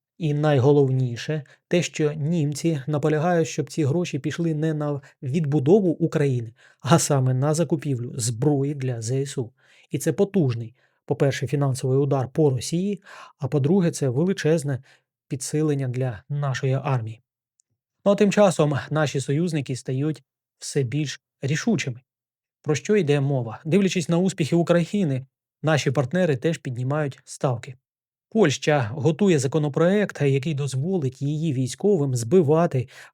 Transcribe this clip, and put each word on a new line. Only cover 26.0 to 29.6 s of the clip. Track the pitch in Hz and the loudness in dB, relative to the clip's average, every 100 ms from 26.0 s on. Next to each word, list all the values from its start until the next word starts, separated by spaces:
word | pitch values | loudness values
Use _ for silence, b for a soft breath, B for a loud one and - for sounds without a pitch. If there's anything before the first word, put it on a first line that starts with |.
| 123 180 180 127 | 0 0 0 0
теж | 160 165 | -2 -4
піднімають | 139 120 127 151 147 - - | -6 -6 -4 -2 -4 -8 -16
ставки. | - 143 120 - - _ _ _ _ _ | -4 -2 -2 -8 -18 _ _ _ _ _
Польща | 220 170 - - 147 110 | 2 2 2 0 0 0
готує | 131 135 156 202 156 | 0 0 2 4 4
законопроект, | 127 160 | 2 0